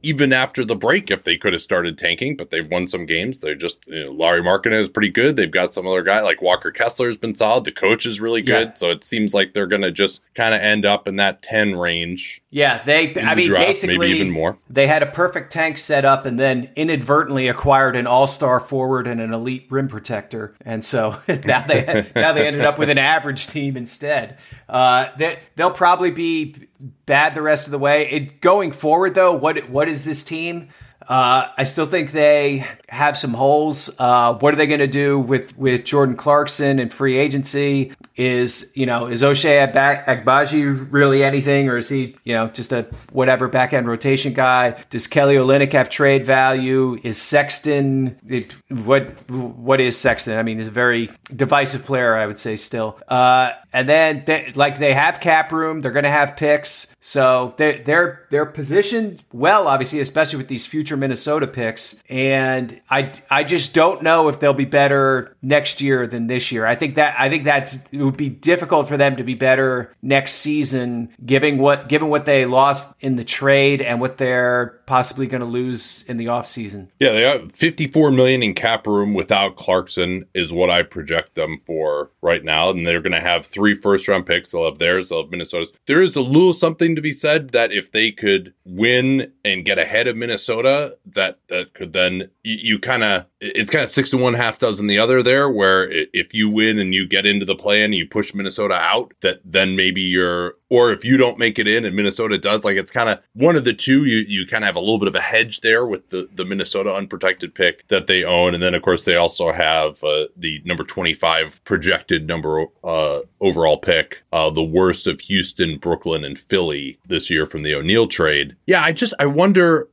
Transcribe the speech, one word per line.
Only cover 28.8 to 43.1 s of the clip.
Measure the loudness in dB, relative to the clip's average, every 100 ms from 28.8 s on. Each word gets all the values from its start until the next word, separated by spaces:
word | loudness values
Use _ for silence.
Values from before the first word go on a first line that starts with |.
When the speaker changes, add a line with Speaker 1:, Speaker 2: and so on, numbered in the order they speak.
| 0 2 2
Speaker 2:
though, | 4 2
what, | 4 0 -2 -4
what | -2 -2
is | -2
this | -6 -8
team? | -8 -8 -8 -10 -14 _ -20 _
Uh, | -2 0 4 2 0 -4
I |
still | -4 -2 -2
think | -2 -2
they | 2 4 4 2 -2 -8 -14 _
have | 0 0 0
some | -4
holes. | 0 2 2 0 -2 -6 -2
Uh, | 2 4 4
what | 2 2
are | 2
they | 2
gonna | 2 0
do | 0 0 0
with, | 0 -2 -2 -4
with | 0 0
Jordan | 0 2 2 0
Clarkson | 2 2 2 -2 0 0
and | -2
free | -2 0 2
agency? | 0 -2 -4 -2 0 0 -2 -8 -20
Is, | -4 0 0 0 -2 -8
you | -4 -2
know, | -2 -4
is | 0
Ochai | 2 4 4 4 4
Agba-, | 4 2 2
Agbaji | -2 0 4 2 4 0 0 -2 -2
really | 2 4 4
anything, | 2 2 0 2 2
or | -2
is | -2
he, | -4 -4 -10
you | -4
know, | -2 -2
just | -6 -6
a | -4 -6 -14 -8